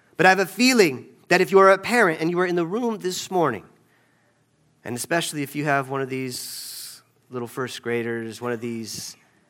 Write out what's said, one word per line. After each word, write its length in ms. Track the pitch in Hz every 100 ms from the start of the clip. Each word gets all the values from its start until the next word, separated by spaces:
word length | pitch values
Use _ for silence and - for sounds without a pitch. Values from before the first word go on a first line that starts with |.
| _ -
But 80 | 175
I 20 |
have 120 | 185
a 40 |
feeling 640 | 185 - 247 247 175 123 - - _
that 120 | 180
if 100 | 165
you 80 | 190
are 100 | 190
a 80 | 190
parent 420 | 190 240 190 160
and 100 | 160
you 80 | 175
are 60 | 180
in 80 |
the 120 | 175 165
room 320 | 214 240 214
this 320 | 185 175 -
morning, 340 | 185 151 104 - _ _ _ _ _ _ _ _ _ _ _
and 100 | -
especially 480 | 120 - 170 165 151
if 140 | 139 147
you 80 |
have 240 | 151 139 131
one 140 | 135
of 80 | 135
these 920 | 131 131 127 - - - - - - _ _ _
little 180 | 123 117
first 320 | - 120 -
graders, 640 | 117 120 117 117 113 104
one 100 | 120
of 80 | 117
these 560 | 117 117 107 - - - _ _ _